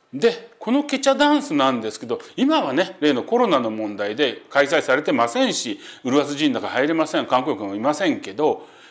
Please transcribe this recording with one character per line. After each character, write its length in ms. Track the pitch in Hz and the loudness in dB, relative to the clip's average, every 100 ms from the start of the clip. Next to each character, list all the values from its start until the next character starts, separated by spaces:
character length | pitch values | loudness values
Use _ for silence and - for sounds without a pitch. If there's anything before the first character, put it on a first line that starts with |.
| _ | _
で、 380 | 135 233 - - - | 0 0 0 -10 -10
こ 140 | - | -2
の 100 | 277 | 0
ケ 160 | 285 269 | 0 0
チ 100 | 269 | 2
ャ 80 | 269 | 4
ダ 140 | 294 | 4
ン 100 | 294 | 2
ス 120 | 277 | 0
な 180 | 147 135 | 0 2
ん 80 | 123 | 0
で 100 | 110 | -4
す 80 | - | -8
け 80 | 117 | -6
ど、 140 | 120 - - | -8 -6 -2
今 260 | 269 311 | 2 2
は 120 | 160 | 0
ね、 240 | 131 - - | -2 -2 0
例 140 | 302 | 0
の 100 | 247 | 0
コ 140 | - 240 | 0 0
ロ 100 | 233 | 2
ナ 140 | 139 | 2
の 100 | 117 | 0
問 240 | 107 107 101 | -4 -6 -6
題 220 | 104 110 | -4 -2
で 240 | 135 107 - | -2 -2 -2
開 180 | 143 139 | 0 2
催 140 | 156 | 2
さ 120 | 135 | 2
れ 100 | 135 | 0
て 100 | 151 | 2
ま 160 | 131 117 | 2 2
せ 120 | 247 254 | 2 0
ん 80 | |
し、 260 | 165 120 98 - - | 0 -6 -8 -12 -8
う 80 | 123 | 0
る 60 | 139 | 2
わ 80 | 135 | 2
す 80 | |
寺 140 | 143 151 | 0 0
院 40 | |
の 80 | 113 | 0
中 80 | 98 | -2
入 180 | 110 143 | 0 0
れ 80 | |
ま 140 | 160 151 | 0 0
せ 140 | 165 | -2
ん、 40 | 123 | 0
観 160 | 127 | 0
光 120 | 165 107 | 0 -4
客 100 | 101 | -6
も 100 | 101 | -2
い 40 | |
ま 140 | 127 | -2
せ 160 | 147 180 | 0 0
ん 100 | 113 | -2
け 140 | 98 | -6
ど、 340 | 104 151 104 - - - | -2 0 0 -8 -20 -20